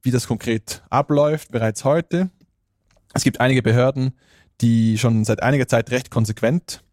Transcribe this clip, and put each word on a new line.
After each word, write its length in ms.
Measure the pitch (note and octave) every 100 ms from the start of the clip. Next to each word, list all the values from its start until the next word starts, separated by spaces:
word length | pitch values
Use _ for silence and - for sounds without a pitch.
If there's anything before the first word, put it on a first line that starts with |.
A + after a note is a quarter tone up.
wie 80 | -
das 160 | B2 -
konkret 560 | A2+ - A2+ - - _
abläuft, 600 | B2+ C#3+ D3 D3 D3+ -
bereits 340 | A#2+ A2+ A2
heute. 460 | C3+ D#3 E3+ E3+ F#3 _ _ _ _ _ _ _ _
Es 100 | -
gibt 160 | - -
einige 240 | B2 C3
Behörden, 500 | A#2 A2 B2+ C#3 C3 - _ _ _ _
die 360 | A#2+ A#2 A2+ G#2+
schon 260 | A#2+ A2+
seit 180 | G#2+ A2
einiger 280 | A#2 C#3 B2
Zeit 200 | A#2+ A2
recht 200 | B2 -
konsequent 720 | - A2 G#2+ A2+ E3+ - - _